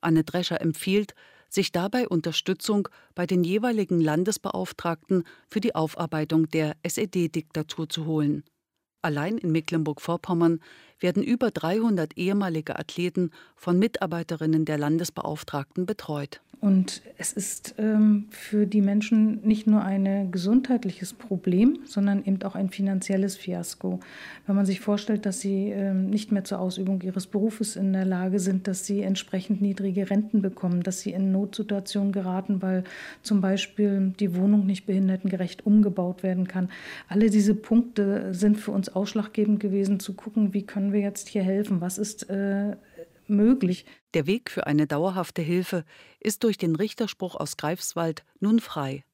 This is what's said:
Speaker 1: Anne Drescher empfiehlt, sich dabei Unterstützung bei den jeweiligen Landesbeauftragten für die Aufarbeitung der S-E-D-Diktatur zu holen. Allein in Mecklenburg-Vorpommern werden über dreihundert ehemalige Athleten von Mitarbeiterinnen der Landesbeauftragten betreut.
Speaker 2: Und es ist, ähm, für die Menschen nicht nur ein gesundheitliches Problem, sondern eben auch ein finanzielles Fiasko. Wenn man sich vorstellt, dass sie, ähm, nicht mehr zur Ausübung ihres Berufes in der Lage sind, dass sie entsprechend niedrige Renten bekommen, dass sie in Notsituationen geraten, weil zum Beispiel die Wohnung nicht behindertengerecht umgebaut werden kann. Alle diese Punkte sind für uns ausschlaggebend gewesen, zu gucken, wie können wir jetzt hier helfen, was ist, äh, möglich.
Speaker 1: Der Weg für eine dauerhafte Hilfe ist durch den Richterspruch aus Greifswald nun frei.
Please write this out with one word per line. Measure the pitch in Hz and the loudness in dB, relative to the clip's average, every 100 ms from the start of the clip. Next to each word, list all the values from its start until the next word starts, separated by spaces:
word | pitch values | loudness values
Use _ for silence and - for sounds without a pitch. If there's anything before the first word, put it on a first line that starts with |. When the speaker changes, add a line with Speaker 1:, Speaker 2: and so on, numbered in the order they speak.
Speaker 1:
Anne | 165 160 | 4 2
Drescher | 160 180 175 170 | 2 -2 -2 -2
empfiehlt, | 165 151 - 196 208 - - _ _ | -2 -4 0 0 0 -10 -20 _ _
sich | - 190 | -2 0
dabei | 175 185 247 247 | 0 -2 -2 0
Unterstützung | 175 160 156 - 190 - 208 190 _ _ | 0 -2 -4 -2 -4 0 0 -2 _ _
bei | - 175 | -6 0
den | 180 | 2
jeweiligen | 170 202 240 220 196 175 | 2 0 0 0 0 2
Landesbeauftragten | 156 156 185 214 - - 185 - 170 160 _ 190 170 - _ | 2 2 0 -2 -4 -6 -6 -6 -4 -4 _ 0 0 -12 _
für | 220 | -2
die | 220 - | -2 0
Aufarbeitung | 160 - 165 160 151 160 160 | -2 -2 -4 -4 0 2 2
der | 160 151 151 | 2 0 -2
S-E-D-Diktatur | - - 208 185 170 160 151 - 156 - 160 | -6 -4 -2 0 -2 -2 -6 -8 -8 -6 -6
zu | - 156 | -6 -2
holen. | 156 147 147 - _ _ _ _ _ | 0 0 0 -6 _ _ _ _ _
Allein | 170 147 156 226 | -4 -2 -2 -2
in | 175 | 0
Mecklenburg-Vorpommern | 160 160 170 151 147 - 170 - 175 170 165 - - - _ | 0 0 -2 -2 -4 -4 -6 -2 2 4 2 -4 -20 -20 _
werden | 180 180 | -2 0
über | - 254 233 | 0 0 0
dreihundert | 180 160 202 226 196 156 - | -2 -2 0 2 0 -2 -2
ehemalige | 175 202 196 160 156 - | -2 0 0 -4 -6 -8
Athleten | - - 175 175 175 - - _ | -8 -4 -4 0 -2 -4 -20 _
von | - 175 | 0 2
Mitarbeiterinnen | 226 - 185 170 165 160 160 160 156 | 2 0 -4 -4 -4 -2 2 2 2
der | 151 | 0
Landesbeauftragten | 147 160 165 - - 151 - 147 139 - 180 | 0 0 -2 -6 -6 -6 -6 -6 -6 -6 -6
betreut. | 214 - 147 143 - _ - | -6 -6 -6 -6 -12 _ -4
Speaker 2:
Und | 208 190 185 - - - | 4 4 2 -4 -14 -10
es | - | -8
ist, | - 190 - - - | -6 -8 -8 -12 -2
ähm, | 214 214 214 208 208 | 2 6 6 6 2
für | - - 208 208 | -14 -2 0 2
die | 208 | 4
Menschen | 196 202 214 220 214 214 214 | 4 2 4 4 4 2 2
nicht | 214 220 | 2 4
nur | 214 | 4
ein | 196 196 196 196 196 | 4 0 2 0 0
gesundheitliches | 180 180 240 262 247 202 175 185 | -2 4 2 4 0 0 -6 -12
Problem, | - 220 185 - 180 240 330 | -14 -6 -2 2 4 4 2
sondern | - - 202 202 | -4 0 2 2
eben | 196 190 | 0 -2
auch | 196 190 | -2 -4
ein | 196 | -4
finanzielles | - 196 190 190 196 196 190 | -2 -2 -2 0 0 0 -4
Fiasko. | - 175 170 - 185 180 - - - - - | -6 -6 -6 -8 -6 -6 -8 -18 -18 -18 -2
Wenn | 202 | 2
man | 196 | 2
sich | 190 | 0
vorstellt, | - 202 - 214 208 | -2 -2 0 -2 -2
dass | 190 | -6
sie, | 196 196 202 | -4 -2 -2
ähm, | 202 196 190 190 | -2 -2 -2 0
nicht | 208 214 | -2 0
mehr | 202 190 | -4 -2
zur | 190 | -4
Ausübung | 185 185 190 190 | -4 -4 -2 -2
ihres | 185 185 185 | -2 -6 -4
Berufes | 208 220 214 226 - | -2 -2 -2 -6 -2
in | 196 | 0
der | 190 190 | 0 0
Lage | 185 185 196 | 0 0 0
sind, | 185 190 185 | 0 -2 -2
dass | 185 - | -6 -4
sie | 202 | -4
entsprechend | 190 190 - 190 185 190 | -2 -4 -2 -6 -2 0
niedrige | 202 190 196 185 190 | 0 0 -2 -2 0
Renten | 202 214 220 | 0 2 2
bekommen, | 196 190 185 175 | 0 -2 -2 0
dass | 175 185 | -2 -4
sie | - | -6
in | 185 196 | -2 0
Notsituationen | 190 196 - 214 202 196 202 202 | 0 -2 -6 -4 -4 -2 -2 0
geraten, | 196 185 185 190 190 | 0 -2 -4 -2 -2
weil | 185 185 185 - - - | 0 -2 -2 -10 -16 -16
zum | - 208 | 0 2
Beispiel | 190 190 - - 208 196 190 185 | 4 2 -2 0 2 4 0 0
die | 202 175 | 0 2
Wohnung | 196 208 190 | 6 6 4
nicht | 190 - | 0 0
behindertengerecht | 190 190 185 190 185 180 - - | 2 2 2 0 -2 -4 -4 4
umgebaut | 208 208 185 180 185 | 6 6 2 -2 -2
werden | 190 185 185 | -2 0 -2
kann. | 185 185 - - - - | -2 -4 -6 -16 -16 -4
Alle | 190 220 | 4 4
diese | 208 202 | 6 4
Punkte | 214 - 226 240 - 202 202 190 | 2 4 2 2 0 0 0 -2
sind | 180 208 208 | 0 2 2
für | 208 | 0
uns | 202 185 | -2 -2
ausschlaggebend | - 202 220 208 - 208 208 | -2 -2 -2 -4 0 2 2
gewesen, | 208 196 196 202 | 2 0 0 0
zu | - | -2
gucken, | 190 - 220 202 | -10 -4 0 0
wie | 196 202 | 0 -4
können | 208 196 | -4 0
wir | 208 | 0
jetzt | 202 202 - | -2 -6 -6
hier | 208 | -2
helfen, | 185 190 202 185 | 0 0 0 0
was | 175 185 | -2 -4
ist, | 208 - - | -6 -6 -8
äh, | 196 196 196 202 - _ - - _ _ | -4 -2 -2 -2 -6 _ -20 -20 _ _
möglich. | 208 214 262 180 180 - - _ | 4 6 6 2 -2 -6 -20 _
Speaker 1:
Der | 165 143 | -2 0
Weg | 214 - | 0 -2
für | - - | -6 0
eine | 147 147 | 2 2
dauerhafte | 147 180 185 170 - | 2 0 -2 -4 -4
Hilfe | 160 175 180 185 156 - - _ | -2 0 0 -4 -6 -16 -20 _
ist | - - | -6 0
durch | 233 202 | 0 0
den | 175 160 | 0 0
Richterspruch | 214 - 214 - 185 - | -2 -2 -6 -4 -10 -6
aus | 151 - | -8 -4
Greifswald | 147 180 - - 165 156 _ _ | -4 -4 -6 -2 -2 -4 _ _
nun | 196 226 | 2 2
frei. | - - 139 135 - | 2 -6 -6 -6 -12